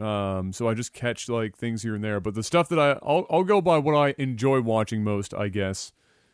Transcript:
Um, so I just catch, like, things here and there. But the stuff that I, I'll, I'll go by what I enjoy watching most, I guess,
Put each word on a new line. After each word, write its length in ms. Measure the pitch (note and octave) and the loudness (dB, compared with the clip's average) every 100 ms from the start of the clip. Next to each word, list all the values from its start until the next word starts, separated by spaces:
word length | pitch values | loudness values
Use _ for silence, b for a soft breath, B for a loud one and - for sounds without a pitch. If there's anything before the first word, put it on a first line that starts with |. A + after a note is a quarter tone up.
Um, 520 | G#2+ G#2 G2 F#2+ F#2 | -4 -2 -2 -2 -4
so 160 | F#2 A#2 | -2 -2
I 60 | |
just 180 | A2+ A#2+ | -2 -6
catch, 360 | - B2 A2+ - | -6 -6 -6 -4
like, 280 | A#2 A2 - | -4 -4 -6
things 260 | A#2+ A2+ | -6 -4
here 120 | A2+ | -4
and 80 | G#2+ | -4
there. 160 | G#2+ G#2 | -2 -2
But 140 | G#2+ | -4
the 80 | G#2 | -4
stuff 260 | G#2+ E3+ E3+ | 0 2 2
that 80 | E3 | 2
I, 140 | C#3+ C3+ | 2 2
I'll, 240 | - D#3+ - | 0 0 2
I'll 160 | D#3+ | 0
go 160 | F#3 G#3 | 4 4
by 180 | F3+ D#3+ | 4 4
what 160 | C#3+ | 4
I 200 | D3 C#3+ C#3 | 4 2 0
enjoy 420 | C3+ A#2 C3 C3+ | -4 0 2 2
watching 420 | A#2 A2 G#2+ A2 | 2 2 0 0
most, 300 | G#2 G#2 G2+ | 0 -2 -4
I 140 | - G#2 | -4 -4
guess, 440 | G#2 F#2+ G2 - _ _ _ _ | -2 -2 -4 -10 _ _ _ _